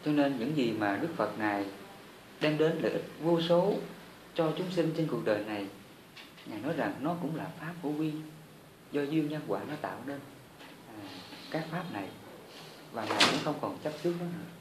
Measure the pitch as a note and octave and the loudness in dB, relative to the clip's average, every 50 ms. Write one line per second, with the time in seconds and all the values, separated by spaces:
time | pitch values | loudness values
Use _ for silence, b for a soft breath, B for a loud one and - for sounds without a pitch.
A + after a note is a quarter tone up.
0 | - D3+ D3+ D3 C#3+ C#3 C#3 B2 A2+ C3+ D#3+ C#3+ B2 A2+ A2 G#2+ G#2+ G2+ G2 G2+ | 2 4 6 6 6 6 4 2 0 2 2 4 4 2 2 2 2 2 2 2
1 | C#3 E3+ - - G#2+ G#2 - G#2+ G#2+ G#2 G#2 G2+ G2+ G2 - - - - - - | 0 -2 2 2 2 2 2 0 0 2 2 2 0 -2 -6 -12 -14 -16 -16 -16
2 | - - - - - - - - - D3+ D3+ D3+ D#3 D#3+ E3+ - A#2+ G#2+ - - | -18 -18 -18 -18 -18 -18 -4 2 2 4 6 6 6 6 6 4 2 2 2 2
3 | - - - - D3 E3 F3 E3 E3 E3+ F3 F3 F#3 G3+ - - - - - - | -2 -4 -8 0 4 4 4 4 6 6 6 6 6 6 2 2 -2 -6 -10 -14
4 | - - - - - - - - E3 D#3 D3+ - F#3 F#3 - - E3 D#3+ D3+ - | -16 -18 -18 -18 -18 -6 0 2 2 2 2 0 -2 0 2 2 2 2 4 2
5 | D#3+ D3+ B2 A#2 A2 A2 G#2+ G#2 G#2 A2 G#2+ G#2 G2 F#2+ - - - - - - | 2 2 0 0 2 2 2 2 2 -2 -4 -4 -4 -6 -8 -14 -18 -20 -20 -20
6 | - - - - - - - - - - - G#2 G#2+ C#3+ E3 C#3+ A#2+ G2+ F#2+ - | -20 -20 -18 -18 -18 -18 -18 -16 -12 -10 -8 -4 -2 -2 0 2 0 0 0 0
7 | B2 D#3 F3 E3+ - C#3 D#3+ D3+ G2+ F#2 - - D3+ D#3+ F3 E3+ - C#3+ D3+ D3 | 0 0 0 0 -2 -2 -2 -4 -4 -6 -8 -8 -8 -8 -8 -4 -4 -2 0 0
8 | D#3+ D#3 D3+ D#3 - - - - - - - - - - - - - - - C#3+ | 0 0 -2 -4 -8 -10 -14 -16 -18 -18 -20 -20 -20 -20 -20 -20 -18 -4 -2 0
9 | C#3+ C#3 D#3 D#3+ D3 D3 D3+ D3+ C#3+ - G2 F#2+ G2 - - - - F#2+ F#2+ G#2+ | 0 2 2 2 2 2 0 -4 -2 -2 -2 -2 -2 -4 -6 -4 -4 -4 -4 -4
10 | A#2+ C#3 C#3+ C#3 C#3 - - - - - - - - - - - - A#2+ A2+ G#2+ | -6 -6 -8 -8 -8 -12 -16 -18 -20 -20 -18 -18 -18 -16 -16 -18 -16 -14 -12 -12
11 | G2+ F#2+ F2+ F2+ F2 - - - - - - D#3 - - D#3 F3 F#3 - A2+ G#2 | -12 -12 -12 -12 -12 -14 -14 -14 -12 -6 -4 -4 -4 -2 -4 -6 -6 -4 -6 -6
12 | F#2+ F2+ - - - - - - - - - - - - - - - - - A#2 | -6 -6 -10 -14 -16 -16 -16 -16 -16 -16 -16 -16 -16 -16 -16 -16 -18 -8 -6 -6
13 | G#2+ G#2+ G#2+ G#2 G2+ - - D3 - D#3 D3 - - G#2 - - - D3+ D3+ - | -2 0 6 6 6 6 6 4 2 0 0 0 -2 -2 -4 -2 -4 -6 -6 0
14 | - F3 F3 E3+ F3 E3+ D3+ D3+ D3+ - - - | 0 0 0 0 -2 -4 -4 -6 -8 -10 -12 -14